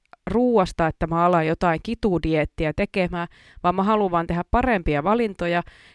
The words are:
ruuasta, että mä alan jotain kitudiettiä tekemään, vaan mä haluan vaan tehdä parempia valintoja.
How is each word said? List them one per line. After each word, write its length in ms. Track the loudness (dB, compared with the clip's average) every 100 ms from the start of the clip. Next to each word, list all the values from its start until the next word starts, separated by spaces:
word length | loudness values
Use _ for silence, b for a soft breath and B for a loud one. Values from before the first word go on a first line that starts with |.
| _ -16 -4
ruuasta, 600 | 0 2 2 2 0 -2
että 200 | -2 -4
mä 180 | 0 2
alan 220 | 2 2
jotain 320 | 0 0 -2
kitudiettiä 920 | -4 -4 -2 0 0 0 -2 -2 -4
tekemään, 540 | -2 -4 -2 -4 -4 -10 b b b
vaan 120 | -2 0
mä 80 |
haluan 280 | 2 2 2
vaan 160 | 0 -2
tehdä 160 | -4 0
parempia 520 | 0 2 0 0 -2
valintoja. 600 | 0 0 -2 -4 -2 -2 -4 B B